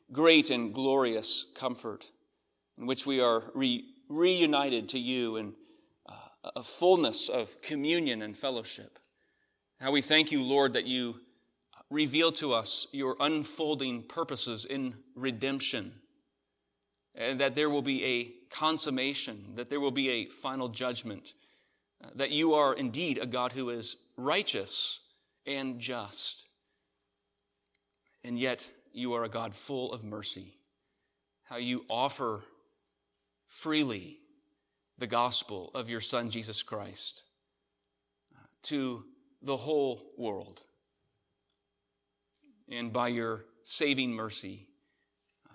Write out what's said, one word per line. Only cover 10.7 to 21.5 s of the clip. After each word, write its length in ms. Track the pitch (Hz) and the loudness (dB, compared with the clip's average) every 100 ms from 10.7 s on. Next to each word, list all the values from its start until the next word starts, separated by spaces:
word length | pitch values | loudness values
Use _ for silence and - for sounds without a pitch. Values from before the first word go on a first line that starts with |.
that 120 | 120 117 | 4 0
you 340 | 127 120 113 - _ _ _ _ - - | -2 -2 -6 -16 _ _ _ _ -20 -6
reveal 420 | 147 147 147 165 | 0 2 4 4
to 200 | 160 151 | 2 2
us 340 | 113 110 - - | 2 2 -2 -2
your 240 | 139 131 127 | -2 -2 0
unfolding 800 | 143 156 147 - 156 143 131 120 | 0 0 -2 -2 -2 0 -2 -4
purposes 640 | 110 165 165 131 123 110 | -8 -6 -4 -2 -4 -4
in 300 | - 139 127 113 - | -6 -4 -6 -8 -18
redemption, 800 | 123 131 113 135 139 - 120 98 110 _ _ _ _ _ _ _ _ _ _ _ | -6 -4 -2 -2 0 0 -2 -6 -14 _ _ _ _ _ _ _ _ _ _ _
and 260 | - 117 135 | -4 -2 2
that 140 | 135 | 2
there 160 | 127 151 | 4 2
will 120 | 147 | 2
be 220 | 135 131 | 0 0
a 280 | 131 120 120 - - | 2 0 -2 -12 -10
consummation, 960 | - 156 156 151 131 135 139 - 107 101 | 0 2 2 0 0 -2 -2 -6 -8 -12
that 160 | 120 120 | -10 -4
there 100 | 143 | 0
will 100 | 143 | 0
be 180 | 127 131 | 2 0
a 180 | 117 - | 0 -4
final 420 | - 135 135 123 | -8 -6 -4 -6
judgment, 640 | 110 127 120 113 101 - - _ | -2 -2 -2 -6 -10 -14 -20 _